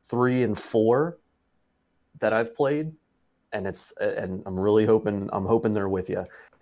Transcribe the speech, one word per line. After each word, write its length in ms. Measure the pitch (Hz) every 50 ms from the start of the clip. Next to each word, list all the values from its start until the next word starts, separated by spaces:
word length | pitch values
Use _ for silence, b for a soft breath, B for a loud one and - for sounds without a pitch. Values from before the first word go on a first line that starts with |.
| _
three 400 | - - 120 123 127 123 127 123
and 140 | 110 107 -
four 600 | - - - 113 110 110 120 135 151 170 170 _ _ _ _ _ _ _ _ _ _ _ _ _ _ _ _ _ _ _ _ -
that 120 | - 107
I've 240 | 107 110 117 117 -
played, 360 | - 147 135 147 147 156 160 156 _ _ _ _ _ _ _ _ _ _ _ -
and 120 | 107 95 95
it's, 240 | 92 - - - - -
and 440 | - 104 98 - - 92 92 95 -
I'm 140 | 98 95 92
really 260 | 95 104 104 107 107
hoping, 440 | 107 110 110 107 107 104 101 98 98 -
I'm 120 | 98 95
hoping 280 | 90 113 113 113 113 107
they're 160 | 104 98 98
with 200 | 95 95 90 -
you. 160 | 98 95 92 - B B B B B _